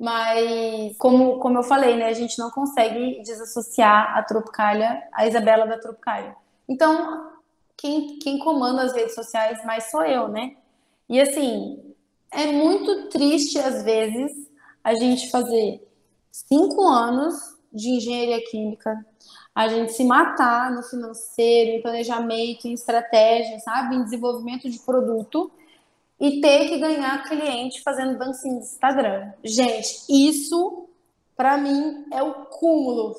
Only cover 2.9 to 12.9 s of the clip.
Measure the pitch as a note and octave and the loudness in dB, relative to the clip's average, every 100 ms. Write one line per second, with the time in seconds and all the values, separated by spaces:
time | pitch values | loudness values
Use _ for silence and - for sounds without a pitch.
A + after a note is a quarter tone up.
2.9 | A3 B3+ A3 G#3+ A3 A3+ A#3+ A3 - G#3+ | 0 -4 -6 -10 -14 -10 -10 -6 2 6
3.9 | G#3 G#3+ - - A3 A3 - G#3 G#3 A3+ | 6 4 0 -2 -2 -4 -2 0 2 0
4.9 | B3 - - A3 A3+ A3 A3 A3 A3+ A3+ | -4 -8 -2 0 2 4 4 4 -2 -10
5.9 | A3+ - G3+ G#3 - _ _ - C4 D#4 | -12 -8 -8 -8 -16 _ _ -8 2 4
6.9 | D#4+ E4+ - - - _ _ _ - D4 | 4 0 -8 -12 -20 _ _ _ -10 -4
7.9 | D4+ D4 - C#4 C#4 D#4 C#4+ B3 C4 B3+ | -4 -4 -6 -6 -4 0 0 0 0 0
8.9 | B3+ A3+ A3+ A3 A3+ A3 A3+ A#3 A3+ A3+ | 0 -4 -6 -6 -2 -2 -2 -6 -6 -4
9.9 | D4+ D#4+ C4 G#3+ G#3 B3+ - _ _ _ | -2 0 0 -2 -6 -8 -12 _ _ _
10.9 | _ - B3 C#4+ D#4 C4+ G#3 G3 - - | _ -2 2 4 2 -2 -2 -6 -12 -18
11.9 | - _ _ _ C#4 D4 C#4+ D#4 G4 - | -20 _ _ _ -4 0 2 4 2 0